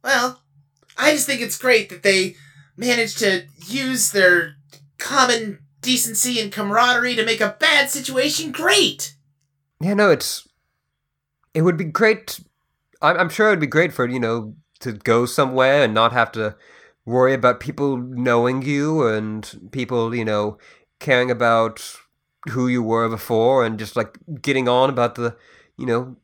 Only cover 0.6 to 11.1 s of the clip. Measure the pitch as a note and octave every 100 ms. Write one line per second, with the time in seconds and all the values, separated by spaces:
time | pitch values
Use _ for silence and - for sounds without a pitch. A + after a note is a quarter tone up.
0.6 | _ _ _ - C#4 D4+ - C4 A#3 -
1.6 | B3+ A#3 G3+ F3+ G3+ F#3+ F#3 - - _
2.6 | _ - A#3+ A#3+ A3 - G#3+ F#3 - _
3.6 | F3 B3+ C4 B3+ - G3+ F#3 F3 D#3+ -
4.6 | _ - _ _ - C#4 B3+ A#3 A3 G3
5.6 | - _ B3 B3 A#3 G#3+ B3+ A#3+ G#3 G#3
6.6 | G3+ G#3+ B3 B3 B3 B3 A3+ A3 G#3 -
7.6 | D#4 D4 C#4 C#4+ - C4 D4 D4 D#4+ B3+
8.6 | E4+ G4+ E4+ - - _ _ _ _ _
9.6 | _ _ E3 G3+ G#3 D#3 - - - _
10.6 | _ _ _ _ _